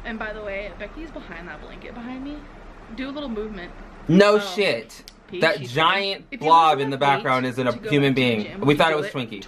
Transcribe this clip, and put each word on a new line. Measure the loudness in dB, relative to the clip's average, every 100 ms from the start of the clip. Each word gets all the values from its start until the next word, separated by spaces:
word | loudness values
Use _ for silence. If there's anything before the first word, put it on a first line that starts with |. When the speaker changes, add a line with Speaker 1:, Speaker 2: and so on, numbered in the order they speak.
Speaker 1:
And | -10 -8
by | -8
the | -8
way, | -8 -8 -8 -10
Becky's | -12 -12 -12
behind | -12 -14 -14 -14
that | -14
blanket | -16 -16 -14
behind | -12 -12 -10
me. | -10 -12 -14 -18 -20 -20 -14 -10
Do | -8
a |
little | -8 -6
movement. | -6 -8 -10 -12 -14 -18 -8 4
Speaker 2:
No | 6 8 4
Speaker 1:
Oh. | 0
Speaker 2:
shit. | -2 0 -2 -6 -18 -20 -20 -14
Speaker 1:
Pee, | 0
Speaker 2:
That | 0 0
Speaker 1:
she's | -2
Speaker 2:
giant | 2 2 2 -2 -6 -10
Speaker 1:
If | -4
you | 6
Speaker 2:
blob | 8 8 4
Speaker 1:
lose |
Speaker 2:
in | 0
the | 2
Speaker 1:
enough | 2
weight | 2
Speaker 2:
background | 2 0 0
isn't | 0 -2
a |
Speaker 1:
to | -2
go | 0
Speaker 2:
human | 4 4
Speaker 1:
back | 4
to |
the | 2 2
Speaker 2:
being. | -2
Speaker 1:
gym, | 0
Speaker 2:
We | 2
Speaker 1:
we |
Speaker 2:
thought | 4 4
Speaker 1:
can |
Speaker 2:
it | 2 -2
Speaker 1:
do | -6
Speaker 2:
was |
Speaker 1:
it. | -6
Speaker 2:
Twinkie. | -10